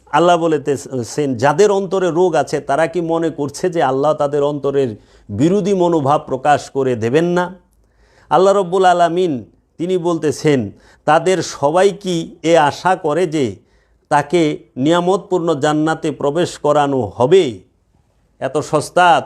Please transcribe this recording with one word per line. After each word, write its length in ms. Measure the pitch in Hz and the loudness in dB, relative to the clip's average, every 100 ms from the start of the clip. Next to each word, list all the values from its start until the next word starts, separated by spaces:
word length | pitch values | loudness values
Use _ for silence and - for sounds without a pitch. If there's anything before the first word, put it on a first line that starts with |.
| _ | _
আল্লাহ 260 | 147 175 175 | 2 4 4
বলেতেছেন, 1000 | 165 151 139 135 - 135 113 - 143 120 | 2 -2 -2 -6 -6 -8 -6 -4 -4 0
"যাদের 360 | 139 170 208 | 0 2 2
অন্তরে 400 | 196 196 190 180 | 2 -2 -2 -2
রোগ 240 | 160 185 175 | 0 2 0
আছে, 260 | 175 147 | -2 -4
তারা 260 | 135 139 165 | -2 -2 -2
কি 140 | 175 | -2
মনে 280 | 165 165 165 | -4 -2 -4
করছে 400 | 156 143 135 185 | -4 -8 -6 -4
যে 140 | 170 | 0
আল্লাহ 300 | 135 135 147 | 0 0 0
তাদের 300 | 147 143 147 | 0 -2 -2
অন্তরের 520 | 143 147 139 139 131 110 _ _ - | -2 -2 -2 -2 -2 -6 _ _ -10
বিরোধী 440 | 101 156 202 190 | 0 0 2 0
মনোভাব 500 | 196 175 165 135 151 - | 0 0 0 2 0 -2
প্রকাশ 420 | 131 147 143 - | -4 0 0 0
করে 260 | 135 131 120 | -4 -2 -2
দেবেন 300 | 113 143 175 | 0 0 2
না?" 300 | 175 175 185 _ _ _ _ _ _ - | 0 -4 -8 _ _ _ _ _ _ 0
আল্লাহ 240 | 151 196 | 2 4
রব্বুল 320 | 208 175 190 185 | 2 0 2 4
আলামিন 600 | 175 170 170 185 127 101 _ _ - | 4 2 0 -2 -4 -10 _ _ -10
তিনি 200 | 170 185 | -4 -2
বলতেছেন, 760 | 170 170 151 - 156 135 101 - _ _ - | -2 -2 -4 -2 0 0 -2 -10 _ _ 0
"তাদের 360 | 160 160 185 | 2 2 -2
সবাই 480 | - - 143 170 196 | -4 -4 -2 2 0
কি 460 | 175 185 170 165 - | 0 -6 -6 -6 -6
এ 140 | 160 165 | 2 2
আশা 380 | 147 - 180 185 | 2 0 -2 -2
করে 320 | 156 151 175 | -2 -2 -2
যে 280 | 156 120 92 _ _ _ _ - | -2 -4 -6 _ _ _ _ -2
তাকে 540 | 147 143 175 156 151 _ - | -2 2 0 0 -2 _ -2
নিয়ামতপূর্ণ 800 | 143 175 175 196 185 185 165 151 | 2 2 2 -2 -2 -2 -2 0
জান্নাতে 520 | 151 151 156 156 156 | 0 0 -2 -2 -6
প্রবেশ 460 | 135 143 156 170 - | -4 -2 -2 -4 -2
করানো 440 | 147 147 143 135 | 0 2 0 -2
হবে? 580 | 101 - 131 185 151 98 - _ _ _ _ _ _ - | -4 -2 4 4 4 -4 -14 _ _ _ _ _ _ -10
এত 180 | 139 151 | -6 -4
সস্তা? 640 | 139 151 - - 180 147 | -2 -2 0 4 4 4